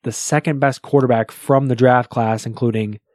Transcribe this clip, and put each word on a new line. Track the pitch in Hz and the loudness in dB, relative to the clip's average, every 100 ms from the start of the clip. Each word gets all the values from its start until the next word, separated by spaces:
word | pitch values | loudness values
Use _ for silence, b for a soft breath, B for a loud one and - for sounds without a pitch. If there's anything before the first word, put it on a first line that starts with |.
the | 117 | -10
second | - - 151 165 143 | -8 -2 -2 -2 0
best | 139 - | 0 -2
quarterback | - 143 127 113 110 | 0 2 2 0 -2
from | - - 135 139 | -6 0 0 2
the | 117 | 2
draft | 127 123 120 | 4 4 0
class, | 123 113 110 | -2 -2 -2
including | 113 110 120 110 107 104 _ | -6 -4 -4 -2 -6 -10 _